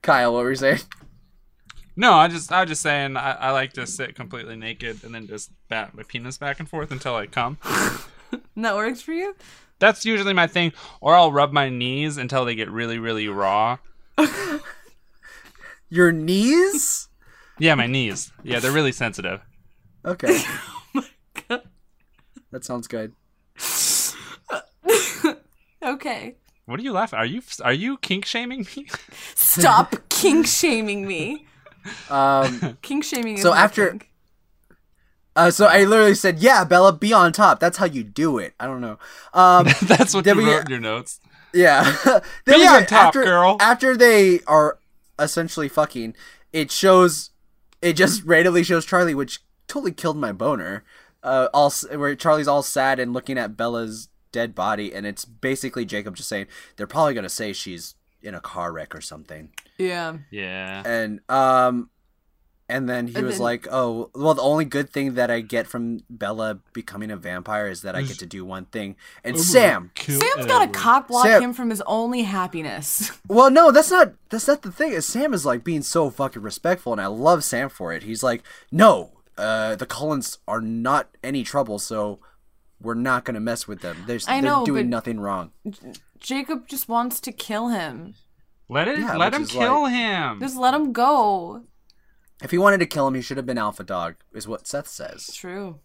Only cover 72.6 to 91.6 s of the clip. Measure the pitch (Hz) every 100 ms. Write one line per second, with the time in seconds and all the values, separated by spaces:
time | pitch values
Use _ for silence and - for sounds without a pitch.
72.6 | 156 101 147 - 214 - - 214 269 277
73.6 | 330 269 311 370 320 - _ 220 - 294
74.6 | 208 - 311 180 - 233 294 208 139 123
75.6 | 170 160 139 170 147 - 135 120 104 -
76.6 | 165 180 - 107 98 107 147 175 - 120
77.6 | 135 - 87 82 101 110 127 117 - -
78.6 | _ 160 214 123 - _ _ - 107 110
79.6 | 110 107 123 - 151 147 - - - 110
80.6 | 113 113 120 143 - _ 127 139 110 143
81.6 | 127 104 - 110 104 98 _ _ _ _
82.6 | _ _ 113 117 127 123 127 113 113 117
83.6 | - 101 87 82 98 120 - 269 277 285
84.6 | 240 135 120 120 120 113 101 95 82 _
85.6 | 110 98 - - _ _ - 269 262 302
86.6 | - 277 - 233 247 240 - - - 214
87.6 | 240 220 160 123 175 214 _ _ _ _
88.6 | _ 131 185 294 240 - 185 285 302 254
89.6 | 240 285 285 247 226 185 143 110 262 254
90.6 | 254 285 294 233 254 285 214 190 170 214